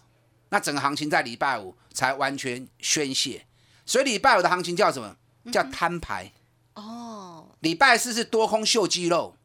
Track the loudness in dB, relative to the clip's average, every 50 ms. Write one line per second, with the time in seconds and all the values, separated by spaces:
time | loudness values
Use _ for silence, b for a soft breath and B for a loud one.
0 | _ _ _ _ _ _ _ _ _ _ -2 -2 0 0 -4 0 -2 -2 -2 -2
1 | -4 0 0 0 0 -2 -4 -4 -2 -2 -2 -2 -6 -10 -16 b b b b -2
2 | 0 0 0 0 -2 -2 -2 -4 -6 -6 -6 -6 -10 -14 _ _ -4 -2 -2 -2
3 | -2 -2 -2 -4 -4 -4 -6 -10 -14 b b b b b b b b -2 0 0
4 | 2 2 0 2 4 4 6 6 4 4 2 2 0 -4 0 2 2 2 2 0
5 | -6 -12 -14 -16 _ _ _ _ _ -4 -2 -2 -2 -2 -4 0 0 0 0 0
6 | -4 -6 -8 -8 -8 -12 -18 _ _ _ _ _ _ _ _ -18 -16 -16 -16 -14
7 | -14 -14 -14 -16 -16 -16 -18 -20 -20 -20 -20 _ -2 -2 2 4 6 6 6 6
8 | 4 0 -2 -2 -2 0 2 2 2 4 2 0 0 2 2 2 2 2 0 0
9 | 0 2 2 2 0 -2 -8 _ _